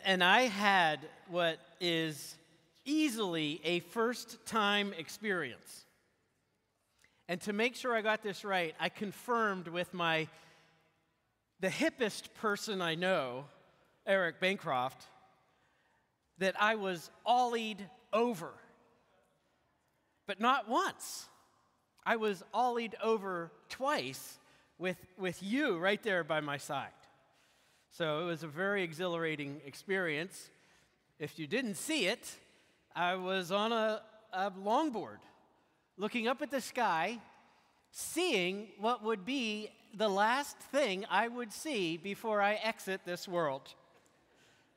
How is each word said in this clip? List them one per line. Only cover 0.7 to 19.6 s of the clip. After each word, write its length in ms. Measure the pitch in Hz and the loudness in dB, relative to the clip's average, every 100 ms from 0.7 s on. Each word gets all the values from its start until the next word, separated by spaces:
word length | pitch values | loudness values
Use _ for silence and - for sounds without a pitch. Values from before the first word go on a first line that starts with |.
| 190 165 151 151 - - | 6 6 2 -6 -18 -6
what 320 | 175 170 160 - - | 2 2 0 -10 -4
is 560 | 175 165 160 147 - - - _ _ _ - | 0 2 0 -4 -12 -16 -20 _ _ _ -2
easily 760 | 311 311 226 196 165 151 165 | 2 2 2 0 0 0 0
a 180 | 170 175 | 0 0
first-time 1120 | 165 233 226 233 - - - 220 202 202 202 165 | -2 -2 0 -2 -8 -14 -4 0 2 2 0 -4
experience. 880 | 156 - 214 185 135 98 - - - _ _ _ _ _ _ _ _ _ _ _ _ _ - | -10 -8 -2 -2 -2 -8 -16 -20 -20 _ _ _ _ _ _ _ _ _ _ _ _ _ -6
And 120 | 175 | -6
to 120 | 208 | -2
make 220 | 208 240 240 | 0 0 0
sure 200 | 262 226 | 0 0
I 60 | |
got 220 | 214 214 | 2 0
this 200 | 214 180 | -2 -6
right, 300 | 208 185 165 - | -2 0 0 -2
I 100 | 165 | -4
confirmed 760 | - 208 - - 233 220 190 170 | -2 -8 -8 -2 2 2 0 -4
with 260 | 175 175 | -4 -4
my, 340 | 180 170 160 156 - - - _ _ _ _ _ _ _ _ _ - | 0 2 2 0 -8 -20 -20 _ _ _ _ _ _ _ _ _ -4
the 100 | 185 | -2
hippest 640 | 156 311 320 220 - - | 2 0 2 -2 -2 -14
person 480 | - 220 202 - 190 | -4 -2 -2 -2 -2
I 140 | 170 160 | 0 0
know, 500 | 180 180 131 123 143 - - _ _ _ - | 2 2 2 -4 -10 -18 -20 _ _ _ 0
Eric 320 | 196 170 - | 2 2 2
Bancroft, 680 | 185 196 165 131 131 - - - - _ _ _ _ _ _ _ _ _ _ - | 0 0 0 0 0 -4 -20 -20 -20 _ _ _ _ _ _ _ _ _ _ -2
that 200 | 190 180 | -2 2
I 140 | 208 | 2
was 380 | 220 190 175 - - | 2 -2 -4 -8 -8
ollied 640 | 208 247 247 233 220 202 196 - - | 2 4 4 0 -4 -8 -12 -16 -2
over. 380 | 214 240 190 156 110 - - _ _ _ _ _ _ _ _ | 0 2 0 -8 -14 -20 -20 _ _ _ _ _ _ _ _